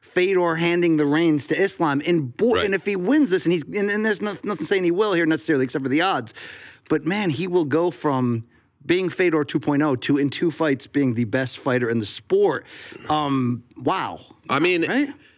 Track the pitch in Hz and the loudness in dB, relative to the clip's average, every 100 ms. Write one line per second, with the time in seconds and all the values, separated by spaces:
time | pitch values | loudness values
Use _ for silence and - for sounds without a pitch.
0 | - 180 185 185 175 160 170 175 175 151 | -6 0 2 2 2 0 0 2 2 2
1 | 143 156 170 147 - 151 196 - 160 139 | 2 2 2 2 0 0 0 0 0 0
2 | 180 170 127 - 226 - 202 196 202 196 | 0 0 0 0 2 2 2 -2 -2 -2
3 | 180 302 247 180 165 175 165 196 202 208 | 2 2 4 2 2 0 -2 -4 -2 0
4 | 220 208 208 190 202 202 160 196 175 175 | -2 -2 -4 -6 -6 -4 -2 0 2 2
5 | 214 170 160 160 - 143 127 151 135 147 | 2 2 2 0 0 0 0 -2 -2 0
6 | 185 147 110 - - - - - - 156 | 0 -2 -6 -14 -18 -18 -20 -12 -2 -2
7 | 151 202 196 139 185 180 147 156 175 - | 0 -2 -2 -2 0 0 2 0 0 -2
8 | 151 131 123 117 - _ _ _ 139 180 | -2 0 0 -2 -6 _ _ _ -2 0
9 | 180 - 180 156 143 156 147 143 156 127 | 0 0 0 2 0 -2 0 0 2 0
10 | - 143 143 - 175 - 160 131 - 143 | 0 0 0 0 -2 0 -2 -2 -2 0
11 | 131 117 113 131 131 - 139 123 117 117 | 0 0 -2 -2 -4 -6 -2 0 0 -2
12 | 101 - - 196 196 123 - - - - | -4 -10 -2 2 2 0 -6 -20 -20 -12
13 | - 151 143 135 120 120 - - 127 185 | -4 -2 0 0 0 -2 -8 -6 -2 -2
14 | 117 82 - - - 135 175 175 165 240 | -4 -10 -16 -14 -4 0 2 2 0 0
15 | 285 - - | -2 -6 -20